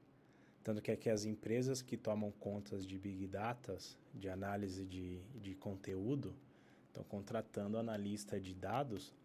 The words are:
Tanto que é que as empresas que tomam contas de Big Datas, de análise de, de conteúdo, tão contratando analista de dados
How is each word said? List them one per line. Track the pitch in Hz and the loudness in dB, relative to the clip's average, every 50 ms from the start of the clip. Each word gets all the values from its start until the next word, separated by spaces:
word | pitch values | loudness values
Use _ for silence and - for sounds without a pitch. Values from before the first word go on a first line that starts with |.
| - - - - - - - - - - - - - | -20 -20 -20 -20 -20 -20 -20 -20 -20 -20 -20 -6 0
Tanto | - 110 107 | 0 0 2
que | - - | 4 4
é | 110 | 2
que | 107 - 117 | 4 6 6
as | 110 104 101 | 6 6 6
empresas | 110 107 107 - 107 110 123 127 131 131 127 127 | 2 0 0 2 4 4 6 6 6 4 2 0
que | - 120 110 | -2 -2 0
tomam | - 110 107 107 107 104 | 2 4 4 4 4 2
contas | 104 - - 101 101 104 101 - - 98 95 | 0 -2 -2 -2 -2 -2 -2 -2 -2 -2 -2
de | 95 95 95 | -2 -4 -4
Big | 98 101 98 95 98 | -2 -2 -2 -2 -2
Datas, | 92 95 98 107 117 120 127 - - 95 90 - - - - - - - | -2 0 0 0 0 0 -2 -4 -6 -6 -6 -6 -10 -14 -16 -16 -14 -10
de | 113 98 95 | -6 -4 -2
análise | 92 95 98 101 101 101 101 98 92 95 95 | -2 0 0 0 2 2 0 0 -2 -2 -4
de, | 92 92 92 92 90 90 90 92 110 135 | -4 -4 -4 -4 -4 -4 -6 -8 -10 -10
de | 113 101 98 95 | -8 -8 -8 -8
conteúdo, | - - 104 98 95 - - 95 95 98 117 143 139 107 92 - - - - - - - - - - - - - | -6 -4 -4 -4 -4 -4 -2 -2 0 2 2 2 0 0 -2 -6 -8 -12 -18 -20 -20 -20 -20 -20 -20 -20 -14 -10
tão | - - | -10 -8
contratando | - - 101 101 - 110 113 110 - - 104 101 101 107 113 | -6 -6 -6 -4 -2 0 0 -2 -2 -2 -2 0 2 2 2
analista | 117 117 110 104 101 101 104 101 - - - 101 | 2 2 0 0 0 0 0 -2 -2 -2 -2 -2
de | 95 95 92 | -2 -2 -4
dados | 92 95 95 110 131 143 135 104 92 - - - - - | -4 -2 0 2 2 2 2 0 -4 -4 -8 -12 -18 -16